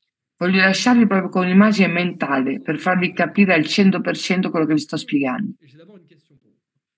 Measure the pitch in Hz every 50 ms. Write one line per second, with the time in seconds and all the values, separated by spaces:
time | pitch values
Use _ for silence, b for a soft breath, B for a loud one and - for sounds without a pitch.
0 | _ _ _ _ _ _ _ - 170 185 190 190 190 196 190 - - 247 247 240
1 | 226 196 196 190 180 175 - 185 180 180 185 196 208 214 208 196 185 170 170 175
2 | 180 180 160 - 156 139 139 135 131 135 135 - - - 156 147 - 185 180 185
3 | 180 175 - - 175 160 - 202 202 190 175 160 151 - - 208 196 190 185 180
4 | - 175 165 - - - 185 180 180 160 156 170 156 147 156 151 - - 165 156
5 | - - 151 139 139 127 123 117 107 - - - 160 135 139 160 165 190 208 185
6 | 160 139 165 147 _ _ 147 131 _ _ _ _ _ _ _ _ _ _ _